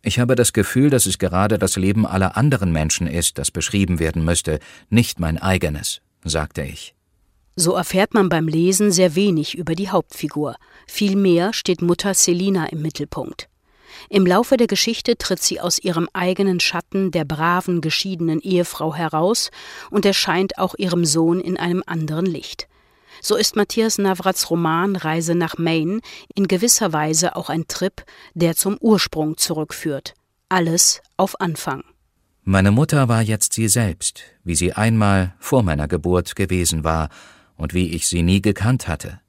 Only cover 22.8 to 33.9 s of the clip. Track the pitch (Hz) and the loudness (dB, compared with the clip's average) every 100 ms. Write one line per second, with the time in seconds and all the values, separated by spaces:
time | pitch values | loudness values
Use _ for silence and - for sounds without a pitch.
22.8 | _ _ _ - - - 220 - 202 - | _ _ _ -12 -2 0 2 0 0 0
23.8 | 220 - 202 185 190 185 - 165 170 165 | 0 2 0 2 0 -2 -2 0 0 0
24.8 | 190 190 156 160 165 175 165 - 165 165 | 0 -2 -2 -2 0 0 0 -2 0 0
25.8 | 160 208 - - - - 190 180 233 - | 0 -4 -8 -20 -12 -2 0 2 2 2
26.8 | 208 156 151 160 175 - - 160 160 - | 2 0 0 0 0 -2 -6 -6 -6 -4
27.8 | 190 - - - - - 170 165 - 208 | -4 -6 -20 -20 -16 0 0 2 -2 0
28.8 | 226 208 - - 156 156 - 156 156 - | 2 2 2 -2 -4 -2 -2 -2 -6 -6
29.8 | 160 135 - _ _ _ _ 185 165 170 | -6 -6 -8 _ _ _ _ 0 0 2
30.8 | - - _ _ 190 - 180 151 - 135 | 2 0 _ _ -2 -2 -4 -4 -6 -8
31.8 | - _ _ _ _ _ - 95 95 107 | -10 _ _ _ _ _ 2 4 6 4
32.8 | 151 151 131 113 107 110 - - 113 120 | 4 2 2 2 0 0 -2 -2 0 2
33.8 | 110 | 0